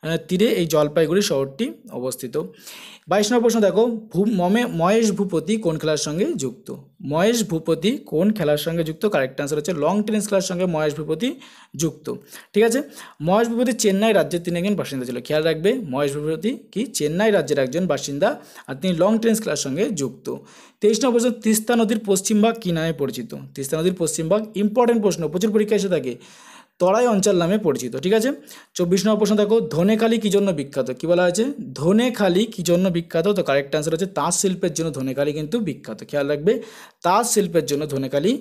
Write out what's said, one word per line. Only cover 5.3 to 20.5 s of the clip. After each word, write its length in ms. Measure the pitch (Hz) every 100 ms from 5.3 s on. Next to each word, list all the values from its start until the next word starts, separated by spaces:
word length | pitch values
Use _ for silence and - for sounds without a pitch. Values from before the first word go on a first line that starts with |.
| 165 156 220
কোন 180 | 190 156
খেলার 200 | 151 151
সঙ্গে 280 | 151 156 269
যুক্ত? 340 | 269 131 - - - - _
মহেশ 380 | 135 151 202 240 214
ভূপতি 420 | 160 165 160 196 285
কোন 300 | - 156 196
খেলার 260 | 214 147 147
সঙ্গে 260 | 170 165
যুক্ত? 200 | 156 156 214
কারেক্ট 360 | 156 131 135
আনসার 160 | 143 151
হচ্ছে 160 | 151
লং 220 | 165 147 202
টেনিস 220 | 214 214 208
খেলার 140 | 196
সঙ্গে 240 | 185 175 185
মহেশ 280 | 160 156 143
ভূপতি 340 | 151 160 240 - - - - -
যুক্ত। 380 | 160 - - 120 - - -
ঠিক 100 | 202
আছে, 160 | 226 247 302 - - -
মহেশ 260 | 156 202 233
ভূপতি 240 | 233 247
চেন্নাই 400 | 226 214 190 220
রাজ্যের 280 | 196 143 170
তিনি 140 | 170 170
একজন 160 | 185 190
বাসিন্দা 300 | 135 139 123
ছিল। 120 | 120
খেয়াল 220 | - 151
রাখবে, 280 | 160 156 175 262 175
মহেশ 200 | 127 147 139
ভূপতি 360 | 151 160 208 269 -
কি 100 | 185 262
চেন্নাই 460 | - 147 170 220
রাজ্যের 280 | 202 143 143
একজন 240 | 131 151 185
বাসিন্দা, 420 | 139 - 143 196 - - - -
আর 80 | 139
তিনি 180 | 185 165
লং 140 | 185 226
টেনিস 220 | 226 214
খেলার 200 | - 147 139
সঙ্গে 180 | 139 240
যুক্ত। 380 | 175 131 - - 123 -